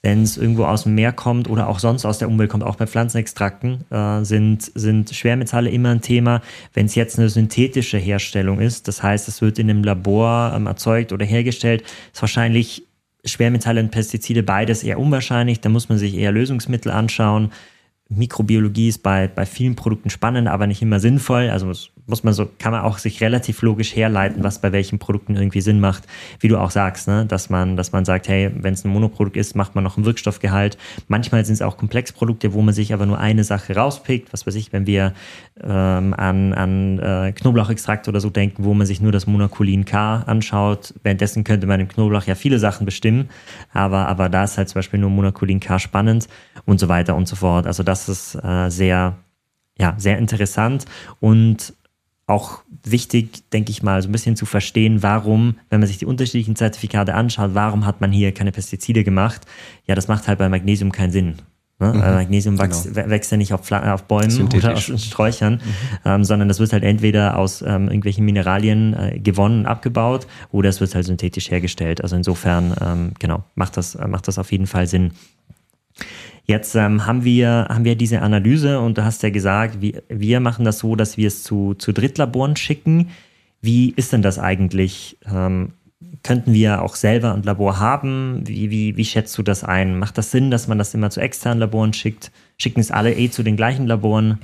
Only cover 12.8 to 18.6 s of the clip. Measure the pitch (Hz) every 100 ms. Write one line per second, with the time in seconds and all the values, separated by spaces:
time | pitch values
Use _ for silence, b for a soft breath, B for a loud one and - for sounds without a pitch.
12.8 | - _ _ _ 113 - 117 120 120 117
13.8 | 110 113 107 110 - 117 101 98 110 110
14.8 | 110 104 143 151 120 120 120 113 107 113
15.8 | 117 107 101 98 104 104 131 127 - 120
16.8 | 117 92 113 - 110 107 107 B B B
17.8 | B _ _ 104 123 - 107 110